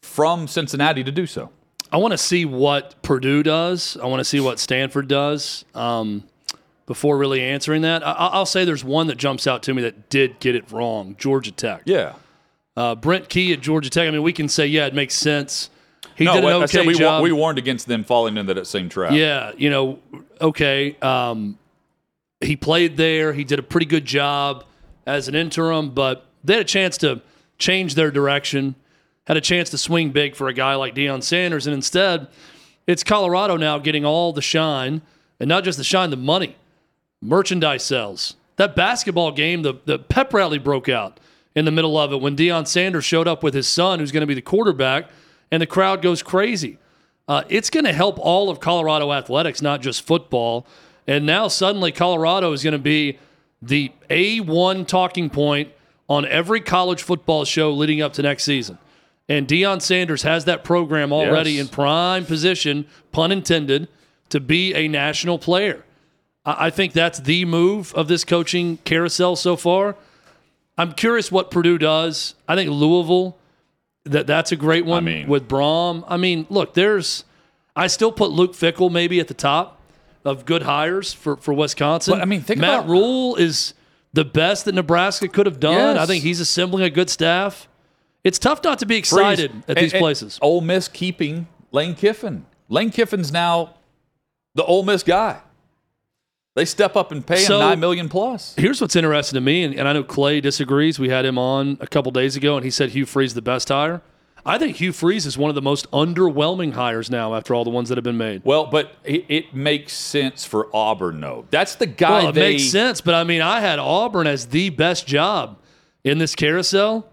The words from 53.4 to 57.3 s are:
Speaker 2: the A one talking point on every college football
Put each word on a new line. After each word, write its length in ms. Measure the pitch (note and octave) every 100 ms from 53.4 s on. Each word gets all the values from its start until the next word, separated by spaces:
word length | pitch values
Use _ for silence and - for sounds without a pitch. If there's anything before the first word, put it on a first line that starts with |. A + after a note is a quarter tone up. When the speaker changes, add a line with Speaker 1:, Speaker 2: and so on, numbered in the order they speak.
| _ _
Speaker 2:
the 300 | A#2+ C#3+ C3+ - _
A 300 | D#3 G3 A3+
one 460 | F3+ E3 F3+ F#3+ F3
talking 440 | F#3 F3+ F3+ E3
point 420 | C#3+ D3 C#3+ D3 _ _ _ _
on 180 | C#3+ C#3+
every 360 | D#3 E3+ A3
college 400 | - F3+ F3+ F3
football 400 | - F3+ -